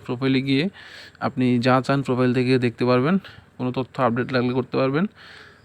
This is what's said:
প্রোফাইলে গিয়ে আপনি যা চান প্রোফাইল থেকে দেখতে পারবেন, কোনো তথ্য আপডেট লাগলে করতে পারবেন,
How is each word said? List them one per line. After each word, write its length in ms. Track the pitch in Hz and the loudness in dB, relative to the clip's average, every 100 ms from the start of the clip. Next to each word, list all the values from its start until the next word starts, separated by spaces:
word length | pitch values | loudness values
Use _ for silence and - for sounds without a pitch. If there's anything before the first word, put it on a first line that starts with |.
প্রোফাইলে 360 | - 123 131 131 | -10 -4 0 0
গিয়ে 280 | 135 135 185 - - - - - | 0 0 -2 -6 -20 -20 -20 -8
আপনি 380 | 113 127 127 120 | -6 0 0 2
যা 220 | 127 131 | 4 2
চান 220 | 127 139 | 2 -2
প্রোফাইল 320 | 131 127 127 | 0 0 2
থেকে 240 | 123 123 131 | 2 2 2
দেখতে 260 | 120 - | 0 0
পারবেন, 340 | 123 123 151 196 - - - - | 2 2 2 0 -2 -20 -20 -8
কোনো 140 | 127 | -6
তথ্য 300 | 123 123 - | -4 -8 -2
আপডেট 300 | 123 120 120 | 0 0 -2
লাগলে 200 | 127 123 | 0 0
করতে 240 | 127 123 131 | -2 -2 -2
পারবেন, 300 | 135 147 202 - - - - - | 0 0 -2 -6 -20 -20 -20 -20